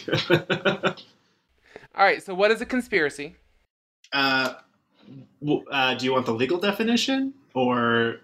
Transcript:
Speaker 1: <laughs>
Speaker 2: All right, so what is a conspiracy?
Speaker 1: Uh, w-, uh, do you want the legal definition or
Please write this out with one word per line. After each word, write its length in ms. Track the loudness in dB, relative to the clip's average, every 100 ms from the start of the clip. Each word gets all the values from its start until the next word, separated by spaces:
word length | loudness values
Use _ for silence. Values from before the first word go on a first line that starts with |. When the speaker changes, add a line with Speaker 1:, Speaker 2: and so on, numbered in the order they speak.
| 0 -2 4
Speaker 1:
<laughs> 680 | 2 2 0 0 0 -2 -4 -16 _ _ _ _ _ _ -20 -12 2
Speaker 2:
All 80 | 2
right, 180 | 2
so 100 | -4
what 180 | 0 2
is 100 | 2
a 40 | 0
conspiracy? 680 | -4 0 0 0 -2 -14 -14 _ _ _ _ _ _ -6
Speaker 1:
Uh, 440 | 0 2 2 0 -4 -20 _ _ _ -20 -20 -20 -10
w-, 220 | -2 -2 -2
uh, 240 | 0 0 0
do 100 | 0
you 80 |
want 120 | 0 0
the 80 |
legal 260 | -2 0 0
definition 720 | 0 0 0 0 0 -2 -2 -8 _
or 640 | -2 0 2 2 2 0 -2